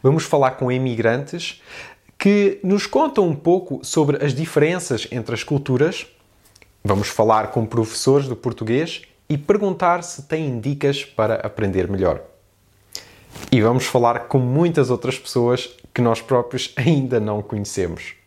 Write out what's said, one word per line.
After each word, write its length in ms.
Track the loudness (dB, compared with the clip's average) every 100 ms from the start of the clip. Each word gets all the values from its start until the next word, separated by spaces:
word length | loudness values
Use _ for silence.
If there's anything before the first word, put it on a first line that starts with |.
Vamos 220 | 4 2
falar 280 | 2 2 2
com 200 | 0 -2
imigrantes 880 | 0 -2 0 0 0 -4 -10 -10 -12 -20 -18 -18 -20 _ _
que 420 | 2 4 2 0
nos 220 | 0 0 0
contam 420 | 0 2 2 0
um 80 | 2
pouco 480 | 2 2 0 -10
sobre 400 | -2 0 2 2
as 100 | 0
diferenças 720 | -2 -2 2 2 0 -4 -4 -4
entre 220 | -8 -6
as 100 | -8
culturas. 640 | -2 -2 0 2 2 0 -12 _ _ _ _ _ -20 _
Vamos 260 | 0 0 0
falar 420 | 0 4 4 2
com 140 | -4 -2
professores 640 | -2 -2 0 2 4 2
de 80 | -4
português 640 | -6 -6 -2 -2 -2 -8 -16 _ _
e 100 | -4
perguntar 680 | 0 0 0 0 0 0
se 200 | -4 -16
têm 360 | -8 -4 -4 -4
dicas 440 | -4 0 0 -2
para 320 | -6 -2 0 0
aprender 520 | -4 -2 0 0 -2
melhor. 320 | 0 0 0 -8 _ _ _ _ _ _ -16 -16 -20 -20 -18 2
E 100 | 4
vamos 240 | 4 2 0
falar 420 | 2 2 0 0
com 120 | 0
muitas 500 | 2 2 2 2 0
outras 300 | 0 -2 -6
pessoas 500 | -4 0 2 0 -4 -18 -8
que 80 | 0
nós 200 | 2 0
próprios 520 | 0 0 0 -6 -6 0
<laughs> 20 |
ainda 420 | 2 2 2 0
não 220 | 0 -4
conhecemos. 720 | -4 -6 -6 -4 -4 -6 -14 -20